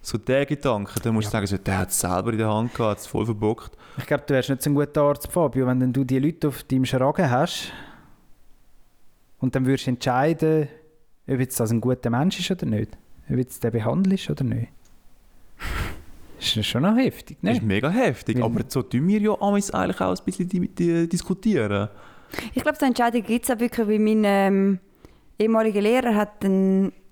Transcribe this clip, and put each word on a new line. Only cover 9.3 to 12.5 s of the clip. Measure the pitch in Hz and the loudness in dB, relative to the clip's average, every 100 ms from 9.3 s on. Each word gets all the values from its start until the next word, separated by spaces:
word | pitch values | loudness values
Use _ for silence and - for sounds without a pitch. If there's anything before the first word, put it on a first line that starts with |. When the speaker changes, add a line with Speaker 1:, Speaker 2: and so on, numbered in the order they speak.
| - | -4
Speaker 2:
und | 127 | -2
dann | 131 131 | 0 2
würdest | 135 - | 0 0
entscheiden, | 123 - 123 147 156 160 156 143 - - _ - - - | -2 0 2 2 2 2 2 0 -8 -20 _ -20 -20 -4
ob | 131 | -2
jetzt | 127 - | -2 -2
das | 110 | 0
ein | 117 | 0
guter | 120 127 120 | 0 0 0
Mensch | 120 170 - | 2 0 0
ist | 180 | -4